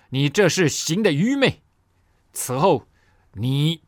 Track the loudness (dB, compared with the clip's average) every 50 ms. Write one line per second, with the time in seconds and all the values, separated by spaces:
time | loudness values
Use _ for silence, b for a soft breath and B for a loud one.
0 | _ -8 -2 0 0 0 2 2 2 2 4 2 0 0 0 -2 -4 -4 -2 0
1 | 0 0 0 2 0 0 0 2 0 0 0 _ _ _ _ _ _ _ _ _
2 | _ _ _ _ _ _ -14 -12 -8 -6 -2 0 2 2 2 0 -2 _ _ _
3 | _ _ _ _ _ _ -12 -6 -4 -2 0 0 0 -2 -2 -4 _